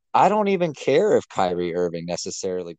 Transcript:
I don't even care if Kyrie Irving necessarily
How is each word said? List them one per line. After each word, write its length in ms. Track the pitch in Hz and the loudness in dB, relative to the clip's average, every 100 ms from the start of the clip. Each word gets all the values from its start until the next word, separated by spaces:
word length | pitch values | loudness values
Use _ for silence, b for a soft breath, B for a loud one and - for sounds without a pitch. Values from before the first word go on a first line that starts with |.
| _ | _
I 140 | 120 160 | 2 4
don't 200 | 208 202 | 4 0
even 240 | 196 175 | 0 -2
care 440 | 139 - 139 208 127 | -2 0 2 4 2
if 120 | - | 0
Kyrie 460 | - 90 87 87 | -2 -2 0 -2
Irving 320 | 85 90 82 85 | -2 -2 -4 -6
necessarily 680 | 85 95 - 95 92 85 | -6 -6 -8 -6 -6 -8